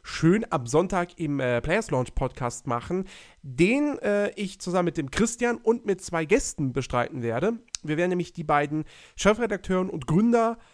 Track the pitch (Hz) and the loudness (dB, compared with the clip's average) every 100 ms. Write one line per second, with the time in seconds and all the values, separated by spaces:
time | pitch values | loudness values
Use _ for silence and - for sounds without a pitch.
0 | - - 160 208 - 160 117 147 185 185 | -12 2 4 4 2 -4 0 2 2 0
1 | 175 - 156 139 127 120 139 196 226 131 | -4 -4 -4 -2 0 0 0 -2 0 -2
2 | 123 - 131 - 120 - - 120 - 180 | -2 -2 -4 -2 -6 -6 -4 -4 -2 -4
3 | 190 - - _ 135 127 180 269 294 277 | -4 -12 -20 _ -6 2 4 4 0 -2
4 | 208 202 202 - 196 - 185 180 175 165 | 0 0 0 -4 -8 -8 -4 0 0 -2
5 | 139 - 226 - 240 233 - 233 208 185 | -4 0 -2 0 -2 0 0 0 0 -4
6 | - 170 156 - - - 139 131 127 123 | -4 -4 2 2 0 -4 -2 -2 -2 -2
7 | 120 135 117 113 190 233 _ - 151 151 | -2 -2 -2 0 0 -2 _ -10 -4 -2
8 | 180 180 175 - 156 147 147 156 151 - | 0 -2 -4 -6 0 2 2 -2 -6 -12
9 | - - 196 214 233 202 - 185 190 165 | -18 0 2 2 0 -4 -2 -2 -2 -4
10 | 127 160 233 233 226 226 - | 0 2 4 4 2 -2 -12